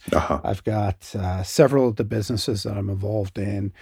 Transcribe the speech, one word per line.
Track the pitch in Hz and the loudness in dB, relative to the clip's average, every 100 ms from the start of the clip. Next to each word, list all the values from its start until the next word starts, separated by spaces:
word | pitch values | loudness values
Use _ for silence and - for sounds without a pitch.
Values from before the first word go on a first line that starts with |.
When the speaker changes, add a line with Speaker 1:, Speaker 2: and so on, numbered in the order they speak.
| - | -2
Speaker 1:
Uh-huh. | 78 - 73 | 0 0 0
Speaker 2:
I've | 76 101 - | -2 -2 -2
got, | 107 101 92 - 110 | 0 0 -2 -6 -6
uh, | 92 90 | -2 -4
several | 90 - 139 139 127 | 0 4 6 6 4
of | 110 | 2
the | |
businesses | 107 113 101 113 - 107 | -2 -2 0 -2 -2 -2
that | 107 101 | -4 -4
I'm | 101 | -2
involved | 98 101 107 98 104 | -2 -2 -2 -2 -4
in, | 101 101 98 - | -4 -2 -4 -8